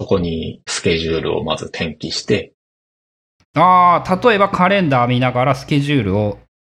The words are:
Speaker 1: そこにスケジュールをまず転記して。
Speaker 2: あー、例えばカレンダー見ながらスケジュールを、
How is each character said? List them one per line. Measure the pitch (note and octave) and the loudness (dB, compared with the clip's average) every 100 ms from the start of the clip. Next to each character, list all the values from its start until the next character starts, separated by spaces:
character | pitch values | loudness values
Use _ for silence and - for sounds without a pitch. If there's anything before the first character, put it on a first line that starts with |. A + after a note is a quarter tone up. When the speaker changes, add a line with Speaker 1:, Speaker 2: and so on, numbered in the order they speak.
Speaker 1:
そ | F2 | -2
こ | F#2+ | -2
に | F2 E2 E2 - - | 0 -4 -8 -10 -12
ス | - | -6
ケ | F#2+ E2 | -2 -2
ジ | E2 | -2
ュ | D#2+ | -4
ー | |
ル | - E2 | -2 -4
を | |
ま | D#2 D#2 | -4 -6
ず | - | -8
転 | - F3 | -8 -8
記 | - - | -8 -10
し | - | -8
て。 | - G2+ - _ _ _ _ _ _ _ _ _ _ | -2 -4 -4 _ _ _ _ _ _ _ _ _ _
Speaker 2:
あ | C#3+ F3+ F3+ F3+ E3 | 0 4 4 4 2
ー、 | C3+ F#3 A#3+ | 0 0 2
例 | |
え | G3+ | 4
ば | G3 | 2
カ | G3 F3+ | 2 2
レ | G3+ | 2
ン | E3+ | 2
ダ | C3 | 2
ー | A#2+ | 2
見 | B2 | 2
な | B2+ | 0
が | B2 | 0
ら | B2+ | 0
ス | C3 - | 0 -2
ケ | C#3+ | -2
ジ | C#3+ | 2
ュ | C#3+ | 0
ー | |
ル | G2+ G2+ | 0 0
を、 | G#2 G2+ _ _ _ | -2 -4 _ _ _